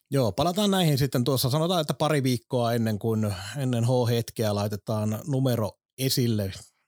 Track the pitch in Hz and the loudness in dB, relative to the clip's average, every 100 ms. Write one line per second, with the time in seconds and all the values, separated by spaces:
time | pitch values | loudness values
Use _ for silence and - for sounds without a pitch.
0 | - 139 113 113 170 180 208 190 165 135 | -4 0 0 0 0 0 2 2 2 2
1 | 139 131 123 131 131 156 170 180 143 127 | 2 0 0 0 0 0 0 0 -2 0
2 | 151 151 131 123 - 127 117 120 113 101 | 0 2 0 -2 -2 -2 0 0 0 -2
3 | 113 110 107 95 98 147 131 120 117 127 | -2 0 -2 -4 -8 -6 -2 0 2 2
4 | 117 117 - - 107 101 104 104 - 107 | 2 0 -2 -2 -2 0 -2 -6 -4 -2
5 | 107 107 160 131 135 113 107 - _ - | -2 -4 -4 -2 0 0 -2 -8 _ -4
6 | 131 139 117 107 95 - - _ | -2 2 2 0 -2 -6 -18 _